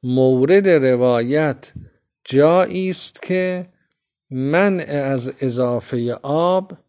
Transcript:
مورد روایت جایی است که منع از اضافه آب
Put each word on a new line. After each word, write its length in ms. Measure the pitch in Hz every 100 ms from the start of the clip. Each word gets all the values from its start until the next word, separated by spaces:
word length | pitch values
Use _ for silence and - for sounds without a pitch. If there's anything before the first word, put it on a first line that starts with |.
مورد 640 | 127 127 131 127 139 190 196
روایت 1040 | 165 131 123 123 120 120 147 156 131 - - - _ _ _
جایی 680 | - 131 151 175 185 185 185
است 320 | 185 - -
که 480 | - 185 185 180 180 _ _ _ _ _ _
منع 540 | 131 135 160 202 185 156
از 440 | 143 135 135 123 -
اضافه 720 | 135 120 123 120 - 123 120 120
آب 540 | 135 151 175 185 190 175